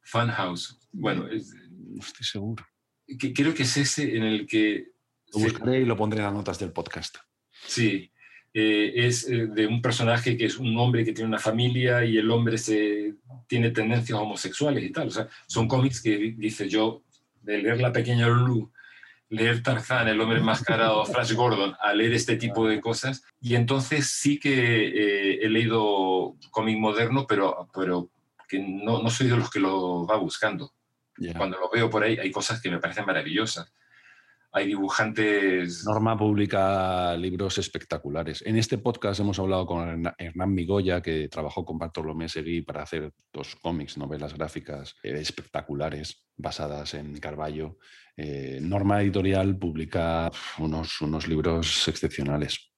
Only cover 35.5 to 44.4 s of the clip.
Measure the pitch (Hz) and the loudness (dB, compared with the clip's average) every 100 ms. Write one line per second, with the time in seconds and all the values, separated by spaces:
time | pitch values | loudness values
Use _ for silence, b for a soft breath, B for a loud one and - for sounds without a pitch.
35.5 | 92 87 87 101 107 110 110 107 104 98 | 2 -2 -6 -2 2 2 2 2 2 2
36.5 | 101 95 98 92 92 90 85 90 90 98 | 2 2 2 0 0 0 0 -2 -2 -2
37.5 | 92 92 - - 80 71 76 78 73 - | -2 -4 -8 -8 -8 -4 -6 -4 -6 0
38.5 | 110 113 113 120 110 104 98 101 92 95 | 0 2 0 -2 -2 -2 0 0 0 0
39.5 | 95 92 87 85 82 82 - 85 82 92 | 0 0 -2 -2 -2 -4 -6 -10 -4 0
40.5 | 95 85 101 92 90 85 78 73 - 78 | 0 2 2 2 0 0 -2 -2 -6 -6
41.5 | - 85 80 80 85 78 78 82 82 76 | -6 -6 -6 -6 -6 -6 -6 -6 -6 -4
42.5 | 85 76 73 73 82 76 _ _ 73 71 | -4 -4 -10 -8 -8 -8 _ _ -14 -12
43.5 | - 85 82 71 - 71 73 76 76 | -8 -6 -4 -6 -10 -8 -8 -8 -8